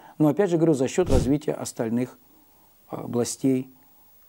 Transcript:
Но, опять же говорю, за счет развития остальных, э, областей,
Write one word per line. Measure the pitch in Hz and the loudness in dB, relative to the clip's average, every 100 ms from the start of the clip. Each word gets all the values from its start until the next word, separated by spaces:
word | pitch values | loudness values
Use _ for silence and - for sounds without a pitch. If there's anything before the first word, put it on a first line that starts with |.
| - - | -10 0
Но, | 151 | 2
опять | 147 202 | 2 2
же | 170 | 2
говорю, | 165 | 2
за | 139 131 | 2 0
счет | - 175 | 0 2
развития | - 120 147 - | 2 2 0 -2
остальных, | - 120 - 117 117 127 - _ _ _ _ _ _ - | -8 -8 -6 -4 -2 -4 -10 _ _ _ _ _ _ -14
э, | - | -12
областей, | - 117 117 - 135 131 131 - _ _ _ _ | -6 -4 -4 -2 0 0 -2 -14 _ _ _ _